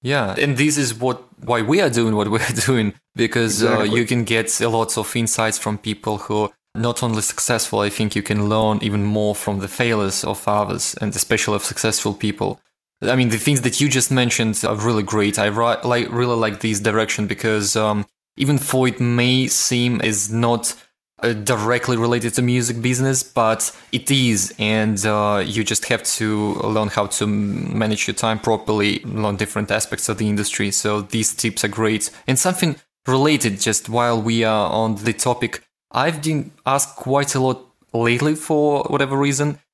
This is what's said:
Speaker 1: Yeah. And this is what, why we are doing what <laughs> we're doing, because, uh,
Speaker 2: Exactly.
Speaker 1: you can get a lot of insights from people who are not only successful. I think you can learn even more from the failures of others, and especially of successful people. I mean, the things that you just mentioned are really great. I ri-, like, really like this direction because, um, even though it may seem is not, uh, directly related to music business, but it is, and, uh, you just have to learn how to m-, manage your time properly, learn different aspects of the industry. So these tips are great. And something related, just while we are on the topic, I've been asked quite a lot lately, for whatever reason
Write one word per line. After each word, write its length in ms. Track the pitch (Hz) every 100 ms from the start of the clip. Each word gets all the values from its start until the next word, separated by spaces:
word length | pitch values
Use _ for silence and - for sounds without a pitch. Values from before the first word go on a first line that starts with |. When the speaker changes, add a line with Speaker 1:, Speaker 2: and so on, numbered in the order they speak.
Speaker 1:
Yeah. 320 | 123 147 104 95
And 180 | 143 127
this 200 | 151 147
is 160 | 131 110
what, 240 | 127 127 - -
why 160 | - 120
we 180 | 107 165
are 80 | 175
doing 240 | 117 113 107
what 120 | 104
<laughs> 60 |
we're 200 | 110 - 117 123
doing, 280 | 127 107 - _
because, 480 | - 117 120 113 107
uh, 60 | 113
Speaker 2:
Exactly. 260 | 113 107 110
Speaker 1:
you 60 | 113
can 180 | 120
get 340 | 110 113 113 -
a 60 | 117
lot 260 | 113 110 -
of 180 | 104
insights 440 | 120 113 - 110 107
from 180 | - 107
people 400 | - 107 - 104
who 260 | - 104
are 60 | 104 _ _ -
not 260 | 117 117
only 200 | 120 110
successful. 560 | 104 - - 117 - 104
I 80 | 104
think 280 | - 107 107
you 60 |
can 260 | 104 104 104
learn 300 | 110 110 107
even 220 | - 104
more 300 | 101 107 107
from 260 | 104 - 98
the 80 | 98
failures 560 | - 120 110 98 95
of 180 | - 101 -
others, 460 | 104 - - - -
and 140 | 107
especially 400 | 101 - 113 -
of 100 | 104
successful 480 | - - 113 107 107
people. 460 | 101 107 98 98 101 _ _ _ _
I 140 | 104 131
mean, 120 | 123
the 100 | 110
things 220 | - 143
that 200 | 135 -
you 80 | 143
just 220 | 131 123
mentioned 500 | 131 123 - 113 104 107
are 80 |
really 300 | 107 110 110
great. 340 | 95 107 104 104
I 80 | 104
ri-, 360 | 104 117 113
like, 260 | 123 120 117
really 240 | 120 123 117
like 240 | 110 101
this 200 | 113 104
direction 460 | 110 107 110 - 104
because, 480 | 98 113 110 101 110
um, 280 | 107 104 101 _ _ -
even 200 | 139 143
though 280 | - 131 127
it 120 | -
may 460 | 120 120 123 127 131
seem 540 | - - 123 123 120
is 300 | 107 104 -
not, 420 | 110 117 117 - - - _ _ _
uh, 100 | 117
directly 640 | 110 104 120 107 120 120 120
related 380 | 117 120 117
to 80 | 107
music 400 | 123 123 117 117
business, 400 | 120 123 135 131
but 480 | - - 113 110 - - -
it 180 | 123 131
is, 420 | 139 123 107 92 -
and, 480 | 107 110 107 104 107
uh, 340 | 107 104 101 82
you 160 | 101
just 220 | 107 107
have 180 | - 120
to 520 | - - 107 107 104 - 107
learn 140 | 110 104
how 180 | - 101
to 180 | -
m-, 540 | 107 104 101 - - 110
manage 300 | 110 107 -
your 60 | 107
time 240 | 113 110
properly, 600 | - 113 - 107 104 -
learn 320 | 123 107 107 101
different 340 | 101 - 104
aspects 380 | 104 - - -
of 100 | 104
the 100 | 107
industry. 440 | 104 104 - 104
So 300 | - 107 104
these 300 | 101 110 110
tips 300 | - 113 104
are 40 | 107 101
great. 300 | 110 107 - - -
And 100 | 131
something 380 | 185 180 175 143 _ _ -
related, 540 | 131 143 147 113 98
just 280 | 113 107 -
while 320 | 113 120 117
we 220 | 113 117
are 260 | 113 110 101
on 260 | - 113 104
the 80 | 107
topic, 500 | 107 - 123 117 - _ _ _
I've 280 | - 143 160
been 280 | 151 151 - _ -
asked 300 | 135 - -
quite 380 | - 139 139 135
a 40 |
lot 200 | 131 127 - _ _
lately, 420 | 117 117 120 147
for 480 | 156 - 156 147 143 -
whatever 280 | 143 139 139
reason 420 | 143 135 147 147 _